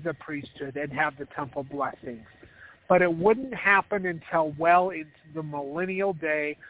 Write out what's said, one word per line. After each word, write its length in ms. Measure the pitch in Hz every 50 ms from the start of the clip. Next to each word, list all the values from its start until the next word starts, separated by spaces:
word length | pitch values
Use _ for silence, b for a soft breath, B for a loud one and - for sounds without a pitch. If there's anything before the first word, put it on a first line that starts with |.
| 147
the 100 | 165 151
priesthood 600 | - - - 151 143 139 - - - 143 139 127
and 160 | 143 147 147
have 260 | 131 135 156 151 139 135
the 80 | 143 - -
temple 280 | - 147 131 - 147 135
blessings. 600 | 139 143 143 135 123 - - - 127 120 113 110 - - _ B B B B B B B B _ -
But 140 | 185 180
it 100 | 180 175
wouldn't 420 | 170 165 175 208 226 247 269 269 233
happen 520 | 180 - 196 202 196 185 - 208 202 185
until 480 | 180 170 160 - - 175 165 160 156 147
well 340 | 143 165 170 175 180 180 190
into 200 | 180 160 160 156 _ _ _ 160 147
the 80 | 160
millennial 680 | 156 151 147 143 143 139 143 165 185 185 190 190 196 196
day 440 | 185 151 160 156 151 151 147 147 151 B B